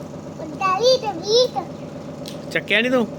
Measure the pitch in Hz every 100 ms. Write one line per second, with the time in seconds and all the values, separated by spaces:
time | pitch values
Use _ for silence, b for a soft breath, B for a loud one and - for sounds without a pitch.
0 | - - - - - - 381 381 494 508
1 | 427 339 392 466 494 - - - - -
2 | - - - - - 165 156 202 247 254
3 | 208